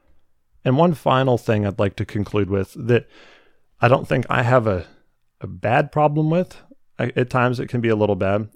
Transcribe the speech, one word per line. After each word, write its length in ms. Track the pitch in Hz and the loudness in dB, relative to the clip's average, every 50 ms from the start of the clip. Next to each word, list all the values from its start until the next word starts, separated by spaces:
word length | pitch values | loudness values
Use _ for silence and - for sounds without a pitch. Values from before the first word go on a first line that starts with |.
| _ _ - - _ _ _ _ _ _ _ _ - | _ _ -20 -20 _ _ _ _ _ _ _ _ -2
And 140 | 131 127 139 | 0 2 4
one 160 | 170 180 160 | 4 2 2
final 460 | - - 151 131 131 135 135 123 110 | 0 0 0 2 2 2 2 0 0
thing 260 | - - 110 104 104 | 0 0 0 0 0
I'd 140 | 101 95 - | -2 -2 0
like 160 | 107 98 - | -2 -2 -2
to 100 | - 104 | -4 -8
conclude 460 | - - 107 101 - - 104 101 92 | -6 -4 -6 -4 -2 -2 -2 -2 0
with 240 | 98 98 95 - - | 0 -2 -4 -4 -8
that 320 | 175 135 113 120 113 - - _ - - - - - _ _ _ _ _ _ _ - | -6 -2 0 0 0 0 -2 _ -20 -20 -20 -20 -20 _ _ _ _ _ _ _ 0
I 60 | - 117 | 2 4
don't 200 | 127 151 - - | 4 2 0 0
think 200 | 151 135 117 - | -2 -2 -2 -2
I 140 | - 123 123 | -2 0 2
have 240 | 117 127 127 110 110 | 2 2 2 2 2
a, 180 | 95 90 82 - - _ _ _ _ _ _ _ _ - | -2 -2 -4 -10 -18 _ _ _ _ _ _ _ _ -16
a 60 | - 95 | -16 -14
bad 440 | 92 90 - 107 120 143 151 143 | -12 -6 -4 0 0 0 0 -2
problem 380 | - 156 151 151 147 151 156 156 | 0 0 0 0 2 0 0 0
with. 280 | 165 180 185 - - - - - - - _ _ _ - | 0 -2 -2 -4 -8 -20 -20 -20 -20 -20 _ _ _ -6
I, 120 | 123 120 - | -6 -4 -2
at 160 | - 127 123 | -2 -2 0
times 280 | - 131 120 123 127 123 | 0 0 0 0 0 -2
it 100 | - - | -6 -6
can 120 | - 120 | -4 -2
be 80 | 113 117 | 0 0
a 60 | 110 | 2
little 200 | 107 104 104 104 | 2 2 0 0
bad, 340 | 92 98 95 101 104 110 107 _ | 0 0 0 0 -2 -4 -6 _